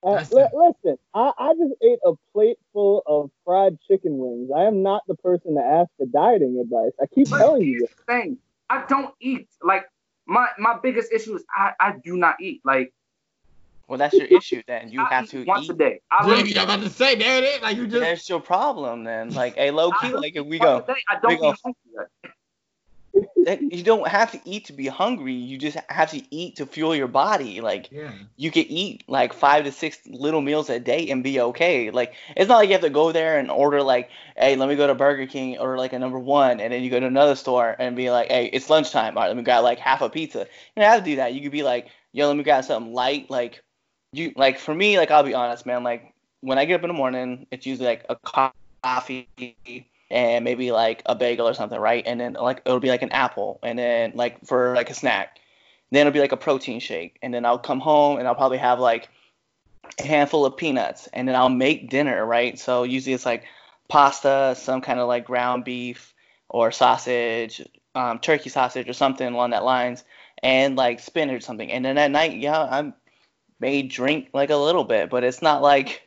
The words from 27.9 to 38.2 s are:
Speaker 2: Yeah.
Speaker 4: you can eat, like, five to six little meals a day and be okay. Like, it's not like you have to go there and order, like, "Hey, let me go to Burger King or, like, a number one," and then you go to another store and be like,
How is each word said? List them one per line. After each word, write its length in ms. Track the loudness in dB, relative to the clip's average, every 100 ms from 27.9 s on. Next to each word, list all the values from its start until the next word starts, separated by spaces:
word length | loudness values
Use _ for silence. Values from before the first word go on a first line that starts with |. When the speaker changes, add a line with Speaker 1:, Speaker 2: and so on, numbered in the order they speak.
Speaker 2:
Yeah. 200 | -16 -16 -16 -20 _
Speaker 4:
you 160 | -2
can 120 | -2
eat, 420 | -2 -4 -8 -10 -6
like, 240 | -2 -2
five 320 | 2 4 4
to 80 | 2
six 280 | -6 -10 -10 _
little 360 | -6 -2 -2
meals 280 | -2 -4 -4
a 100 | -6
day 280 | -2 -2 -2
and 140 | -4
be 160 | -2 0
okay. 520 | -2 0 0 2 -2
Like, 220 | -2 -4 -6 -16 -2
it's 140 | 4
not 80 | 6
like 100 | 6
you 60 |
have 80 | 4
to 80 | 2
go 240 | 2 2
there 260 | 2 0 0
and 100 | 0
order, 320 | 2 2 2
like, 280 | 2 0 0 -16 -18 0
"Hey, 220 | 2 2
let 100 | 0
me 80 | 2
go 100 | 2
to 80 | 4
Burger 320 | 2 2 -4
King 300 | -8 -8 -6
or, 180 | -6 -4
like, 160 | -6
a 60 | -6
number 200 | -6 -6
one," 400 | 0 4 4 2
and 140 | -2
then 100 | -4
you 60 | -2
go 100 | -2
to 60 | 0
another 300 | 4 4 2
store 380 | 0 0 0 -2
and 160 | -6 -4
be 160 | -2
like, 160 | 0